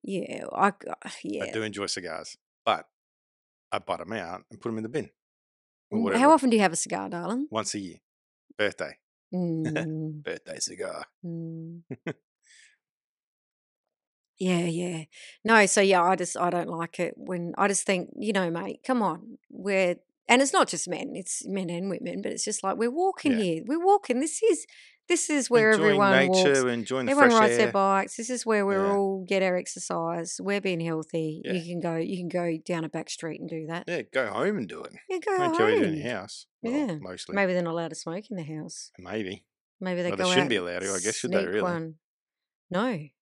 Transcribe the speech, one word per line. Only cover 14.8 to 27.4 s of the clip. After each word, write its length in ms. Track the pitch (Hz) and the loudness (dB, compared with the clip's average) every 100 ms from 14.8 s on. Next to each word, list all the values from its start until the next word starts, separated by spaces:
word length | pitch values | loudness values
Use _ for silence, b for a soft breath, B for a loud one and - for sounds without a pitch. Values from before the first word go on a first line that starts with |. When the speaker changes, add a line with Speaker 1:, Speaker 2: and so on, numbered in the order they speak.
| 180 165 156 B B B | -4 -6 -12 B B B
Speaker 1:
No, 200 | 214 226 196 | 4 6 6
so, 140 | - | 6
yeah, 220 | 196 180 | 6 6
I 120 | 170 | 6
just, 220 | 190 175 - | 2 0 -2
I 140 | 175 | 0
don't 180 | 175 175 | 0 -4
like 320 | 170 165 - | -6 -8 -4
it 140 | 175 - | -6 -6
when, 380 | - 180 175 - | -8 -6 -6 0
I 120 | 202 | 0
just 180 | 190 - | 2 0
think, 240 | 185 - - | -2 -2 -6
you 140 | 208 | -2
know, 160 | 196 180 | 0 0
mate, 300 | 170 196 - | -2 -6 -10
come 160 | - 247 | -2 0
on, 360 | 196 165 233 - _ | 0 -2 -10 -20 _
we're, 480 | - 190 190 180 175 _ _ - | -8 0 2 2 0 _ _ 4
and 140 | 247 | 6
it's 100 | 269 | 6
not 160 | 381 269 | 4 2
just 200 | 175 - | 0 -6
men, 240 | 160 - | -6 -6
it's 320 | - 185 - - | -10 -8 -8 -4
men 240 | 196 180 | -4 -4
and 180 | 170 196 | -4 -4
women, 320 | 180 180 180 | -6 -6 -6
but 120 | 208 | -6
it's 120 | 226 | -6
just 180 | - 214 | -6 -4
like, 140 | 190 190 | -4 0
we're 140 | 233 | -2
walking 420 | 285 370 381 294 | 2 0 0 0
Speaker 2:
Yeah. 60 | 226 | 2
Speaker 1:
here, 240 | 190 160 208 | 2 -2 -2
we're 160 | 320 | 0
walking, 380 | 359 403 - 247 | 4 4 2 -4
this 220 | 302 - | -4 2
is, 240 | 453 330 - B B B _ | 2 2 -2 B B B _
this 220 | - - | 0 2
is 180 | 294 240 | 0 4
where 220 | 233 220 | 6 6
Speaker 2:
Enjoying 160 | 220 214 | 6 6
Speaker 1:
everyone 180 | 196 196 | 6 6
Speaker 2:
nature, 180 | 135 139 | 6 6
Speaker 1:
walks. 360 | 185 185 139 127 | 6 6 6 4
Speaker 2:
enjoying 400 | 120 107 123 254 | 0 -2 -2 2
the 60 | |
Speaker 1:
Everyone 180 | 277 254 | 6 8
Speaker 2:
fresh 100 | 226 | 8